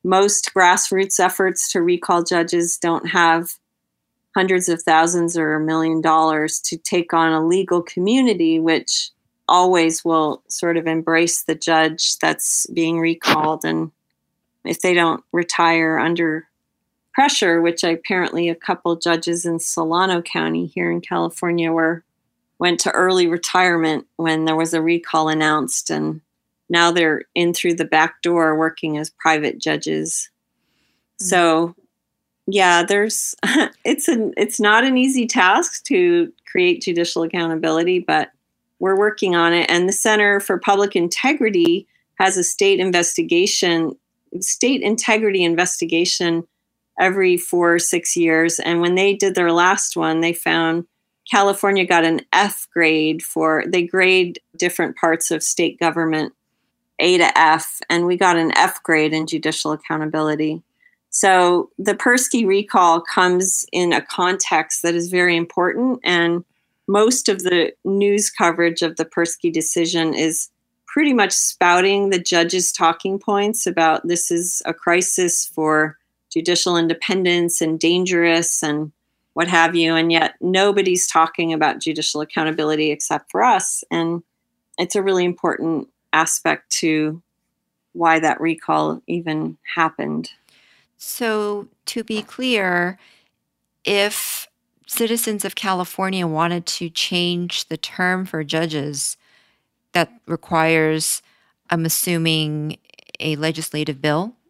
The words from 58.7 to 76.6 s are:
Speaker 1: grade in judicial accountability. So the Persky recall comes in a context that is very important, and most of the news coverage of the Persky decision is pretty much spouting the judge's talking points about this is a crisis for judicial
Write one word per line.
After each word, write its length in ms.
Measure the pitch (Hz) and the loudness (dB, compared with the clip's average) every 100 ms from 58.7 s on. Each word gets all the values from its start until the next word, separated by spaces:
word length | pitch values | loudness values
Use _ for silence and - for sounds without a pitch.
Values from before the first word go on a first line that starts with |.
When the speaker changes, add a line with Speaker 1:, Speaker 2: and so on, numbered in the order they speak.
| - | 0
Speaker 1:
grade 300 | - 160 156 | 0 2 2
in 120 | 156 156 | -2 -4
judicial 460 | 160 156 156 156 | -4 -4 -4 -6
accountability. 880 | 151 - 156 156 156 156 151 156 160 _ _ _ _ _ | -6 -6 -6 -4 -2 -2 0 -2 -4 _ _ _ _ _
So 600 | - 196 185 180 175 - - | 0 4 6 6 2 0 -4
the 160 | 196 | -2
Persky 520 | - 254 247 254 240 202 | 0 2 2 2 0 2
recall 540 | 196 202 196 180 165 | 2 2 4 4 4
comes 680 | - - 180 180 185 - - | 0 0 2 2 0 -4 -4
in 220 | - 175 | -2 0
a 80 | 143 | 0
context 800 | - - 180 185 - 165 156 - | -2 -2 0 0 0 0 0 -4
that 140 | 170 170 | -2 -2
is 140 | 175 | -2
very 280 | 180 180 165 | 0 2 0
important, 640 | 170 - 180 - 254 254 | -2 -2 0 0 -2 -2
and 400 | - 175 170 175 - _ _ _ - | -2 0 0 -2 -6 _ _ _ -2
most 420 | 202 220 254 - | 2 2 2 -2
of 140 | 190 | -2
the 280 | 180 175 - - 190 | 0 2 0 -2 -2
news 440 | 196 202 202 202 | 2 2 2 -2
coverage 520 | - 170 165 170 165 | 0 0 2 0 0
of 160 | 165 165 | -4 -4
the 80 | 160 | -6
Persky 480 | - 170 - 170 | -2 -4 -2 -4
decision 600 | 165 156 175 165 170 160 | -2 -2 -2 -2 0 -2
is 360 | 135 160 160 - _ _ _ - | 0 -2 -2 -8 _ _ _ -6
pretty 280 | 285 294 | 0 2
much 180 | 247 190 | 2 2
spouting 760 | - - - 175 180 190 202 202 | 0 -2 0 2 4 4 2 2
the 100 | 185 | 0
judge's 520 | 180 175 170 185 175 | 2 0 2 0 -2
talking 460 | - 170 170 190 196 | 0 0 0 -4 -4
points 480 | - 202 208 220 185 | -2 0 0 -2 -4
about 400 | 170 160 156 170 | 0 2 0 -2
this 240 | 170 - | -4 -2
is 320 | 170 180 - - | -2 -2 -6 -6
a 80 | |
crisis 760 | 160 - 175 - - 175 - - | -6 0 0 0 -2 0 -2 -4
for 500 | - 156 156 156 - _ _ _ | -4 0 0 0 -6 _ _ _
judicial 420 | 165 170 175 | -4 0 0